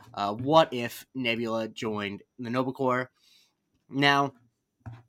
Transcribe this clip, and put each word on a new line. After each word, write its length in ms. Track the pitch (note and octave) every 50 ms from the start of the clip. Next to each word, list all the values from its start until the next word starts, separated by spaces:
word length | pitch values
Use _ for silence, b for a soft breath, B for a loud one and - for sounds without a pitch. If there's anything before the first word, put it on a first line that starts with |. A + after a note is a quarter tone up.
| b b b
uh, 180 | - G2+ G2+ G#2
what 400 | A#2 B2+ C#3 D#3 D#3+ D#3+ D#3 B2+
if 320 | B2 A#2+ A#2 - - - _ -
Nebula 540 | C3 B2+ A#2 A2+ A2+ A#2 A2+ A2+ A2+ A2+ A2
joined 540 | A2 - A#2+ A2+ G#2+ G#2 G2+ G2 G2+ G2+ - _ _ -
the 100 | B2 A#2
Nobel 240 | A#2+ B2+ C3 C3 C3
Corps? 380 | - C3+ B2+ B2 B2+ B2+ - _ b b b b b b b b b _ _ _ _ _ _
Now, 440 | - C3+ C#3+ C#3+ C#3+ C#3 C#3+ C#3 - _ _ _ _ _ _ _ _ _ - - - - -